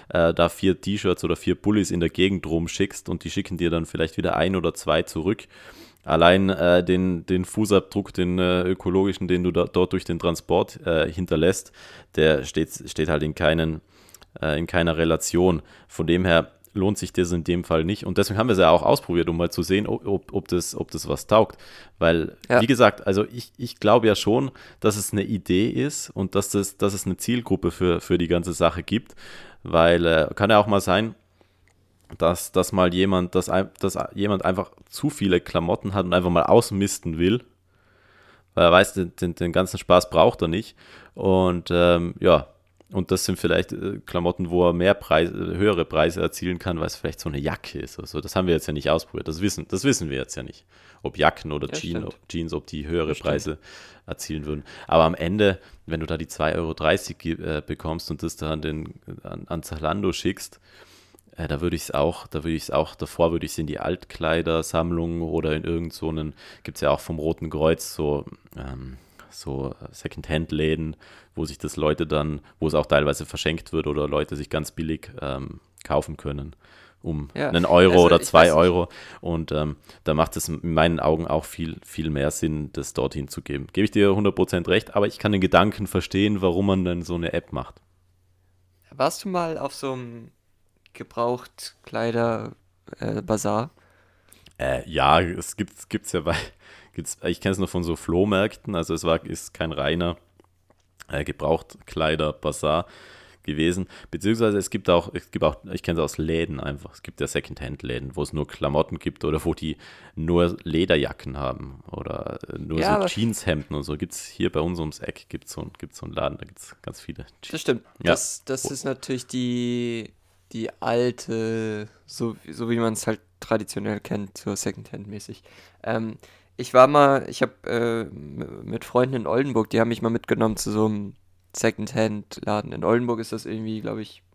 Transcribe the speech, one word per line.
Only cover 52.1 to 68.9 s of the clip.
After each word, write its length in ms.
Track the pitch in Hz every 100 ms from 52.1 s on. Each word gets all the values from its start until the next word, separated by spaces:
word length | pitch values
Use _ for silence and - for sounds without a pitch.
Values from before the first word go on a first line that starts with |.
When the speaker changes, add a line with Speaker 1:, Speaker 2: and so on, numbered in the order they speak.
| - -
Speaker 1:
Jeans, 240 | 85 82
ob 140 | 76 -
die 200 | 78 71
höhere 220 | 85 78
Speaker 2:
Das 80 | 73
stimmt. 140 | 78
Speaker 1:
Preise 280 | 73 78 76 - - - -
erzielen 400 | - 82 - 78
würden. 200 | 73 76 - - -
Aber 180 | 82
am 100 | 80
Ende, 440 | 90 82 104 101 90 - - -
wenn 140 | 80
du 60 | 80
da 120 | 80
die 80 | 78
zwei 280 | - 78
Euro 200 | 82 80
dreißig 420 | 80 78 98 - -
ge-, 260 | 82 82
äh, 200 | 82 78 -
bekommst 440 | 76 80 82 -
und 120 | 78
das 140 | 82 -
da 160 | 78
an 80 | 78
den, 400 | 78 78 80 - - -
an, 220 | - - -
an 140 | 85
Zalando 500 | - 78 78 98 95
schickst, 480 | 82 90 - - - _ - - - _ _ _
äh, 140 | - 78
da 140 | 71
würde 140 | 87 85
ich's 160 | -
auch, 340 | 71 76 - -
da 180 | 78
würde 120 | 80 80
ich's 140 | -
auch, 240 | 71 80
davor 380 | - 82 - 82
würde 140 | 82 78
ich's 100 | -
in 100 | 78
die 140 | 76
Altkleidersammlung 1400 | - 90 - - 80 82 82 82 80 82 85 85 85 85
oder 340 | 80 82 78 78
in 80 |
irgend 300 | 85 85 82
so 160 | - 80
einen, 240 | 80 78 - - -
gibt's 200 | - -
ja 80 | 73
auch 100 | 71
vom 180 | - 80
Roten 300 | 78 80 80
Kreuz 460 | 76 80 82 -
so, 320 | - 76 71 - - _
ähm, 440 | - 65 65 65